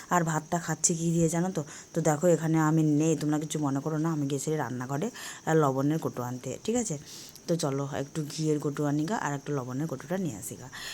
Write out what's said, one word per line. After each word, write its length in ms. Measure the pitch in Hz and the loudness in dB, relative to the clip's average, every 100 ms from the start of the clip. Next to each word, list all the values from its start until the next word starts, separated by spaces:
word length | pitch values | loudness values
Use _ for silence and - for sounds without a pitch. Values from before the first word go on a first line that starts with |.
| - | 0
আর 140 | 180 | 2
ভাতটা 360 | 165 156 156 170 | 2 0 -2 -2
খাচ্ছি 360 | 165 156 - 165 | -2 0 0 2
কী 160 | 170 | 2
দিয়ে 180 | 165 165 | 4 4
জানো 220 | 170 185 | 4 0
তো, 120 | 180 139 - - | -2 -6 -10 -6
তো 80 | 165 | 0
দেখো 260 | 160 147 175 | 2 4 6
এখানে 320 | 156 160 160 | 4 4 4
আমি 240 | 156 160 | 4 6
নেই, 340 | 156 147 160 151 | 6 4 4 2
তোমরা 220 | 151 151 | 2 0
কিছু 200 | 156 156 | -2 -2
মনে 200 | 143 139 | 0 -2
করো 180 | 156 156 | -2 0
না, 140 | 160 | 0
আমি 160 | 151 139 | 0 -2
গেছি 280 | 139 151 156 | -2 -2 -2
রান্নাঘরে, 540 | 120 123 127 139 220 - - - 165 | -2 -6 -4 -2 -4 -6 -12 -8 2
আহ, 80 | |
লবণের 460 | 160 143 131 143 156 | 4 4 4 2 0
কটু 220 | 139 131 | -2 -4
আনতে, 360 | 123 123 131 117 | -6 -6 -8 -6
ঠিক 120 | - 240 | -2 -2
আছে। 220 | 214 147 - - - - - | -2 -6 -10 -16 -18 -10 -2
তো 80 | 170 | 0
চলো 340 | 147 139 139 | 0 -2 -2
একটু 320 | 127 139 160 147 | -4 -4 -6 -6
ঘিয়ের 280 | 156 156 151 | -2 0 0
কটু 260 | 147 143 147 | 0 -2 0
আনি 200 | 147 160 | 0 0
গা, 120 | 220 | -2
আর 160 | 147 | -2
একটু 200 | 143 - | -4 -4
লবণের 340 | 143 123 127 160 | -4 -4 -4 -4
কটুটা 300 | 135 - 190 | -6 -4 -4
নিয়ে 180 | 160 101 | -2 -6
আসি 200 | - 101 | -10 -12
গা। 140 | 127 - - | -12 -12 -12